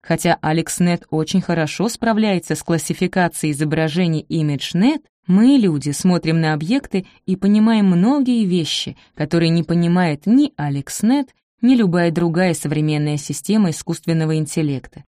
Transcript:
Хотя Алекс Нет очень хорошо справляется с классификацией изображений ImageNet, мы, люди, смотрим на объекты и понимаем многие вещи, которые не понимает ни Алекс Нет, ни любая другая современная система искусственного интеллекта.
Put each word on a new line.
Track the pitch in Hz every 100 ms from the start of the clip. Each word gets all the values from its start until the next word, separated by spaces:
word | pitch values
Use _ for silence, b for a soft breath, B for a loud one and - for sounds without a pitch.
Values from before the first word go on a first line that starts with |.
Хотя | - 165 175 165
Алекс | 151 160 165 -
Нет | 175 170 -
очень | 156 156 185
хорошо | - 170 156 - 202
справляется | - 226 208 220 185 -
с | 156
классификацией | - 165 - 160 180 185 175 - 156
изображений | 143 156 160 160 156 180 156 -
ImageNet, | 165 151 143 - 170 226 320 _ _ -
мы, | 185 240 277
люди, | 202 147 143
смотрим | 143 185 175 160 165
на | 160
объекты | 156 160 269 - 190 185 B -
и | 185
понимаем | 196 214 214 226 196
многие | 175 202 294 254 240
вещи, | 202 180 151 - - 143 b -
которые | 147 170 165
не | 165
понимает | 165 170 170 180 175 147 -
ни | 247 294 -
Алекс | 147 143 135 -
Нет, | 208 277 277 _ _ _
ни | 233 262
любая | 202 175 170
другая | 165 170 160 185
современная | 160 147 151 151 151 147 147
система | - 147 - 214 190
искусственного | 151 - 165 - 165 160 156
интеллекта. | 151 - 156 135 - - -